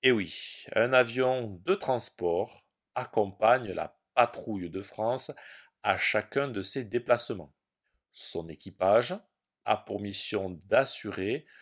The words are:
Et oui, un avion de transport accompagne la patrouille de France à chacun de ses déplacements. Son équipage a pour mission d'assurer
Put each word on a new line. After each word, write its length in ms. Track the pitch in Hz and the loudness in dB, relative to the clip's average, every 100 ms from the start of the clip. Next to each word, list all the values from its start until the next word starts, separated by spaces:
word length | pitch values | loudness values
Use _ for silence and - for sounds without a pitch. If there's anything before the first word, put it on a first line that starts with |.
Et 100 | 131 | 6
oui, 540 | 117 87 - - - - | 4 2 -8 -12 -12 -4
un 180 | - 120 | 0 4
avion 640 | 131 120 120 131 131 113 95 | 6 4 2 2 0 -4 -8
de 100 | 92 | -2
transport 920 | 196 - 123 - - 87 85 110 - _ _ _ | -2 0 -2 -2 -4 0 0 -2 -8 _ _ _
accompagne 800 | - 123 - 101 95 107 127 113 | -8 -4 0 0 2 4 4 2
la 260 | 87 78 _ _ | -6 -6 _ _
patrouille 540 | - 120 - 117 104 87 | 2 2 2 -8 -6 -6
de 140 | 90 | -8
France 480 | 101 - 110 127 - 143 - - - _ | -10 -4 -2 -2 -6 -12 -16 -20 -20 _
à 140 | 107 92 | -2 0
chacun 520 | - 110 - - 139 | 2 0 -2 -2 -2
de 140 | 107 | -4
ses 220 | 95 - | -4 -4
déplacements. 720 | 113 120 120 120 - 107 73 _ _ _ _ _ _ | -4 -4 2 2 2 -6 -10 _ _ _ _ _ _
Son 360 | - - 87 82 | -8 -6 -6 -8
équipage 680 | 78 - - 92 107 120 190 _ _ _ _ | -12 -14 0 4 6 4 -6 _ _ _ _
a 120 | - 107 | -2 -2
pour 240 | - 101 | -2 -8
mission 600 | 101 98 - 104 95 87 95 | -6 -6 -4 -4 -4 -10 2
d'assurer 800 | 113 135 - 107 95 95 135 - - | 2 2 -4 -6 -4 -4 -4 -8 -20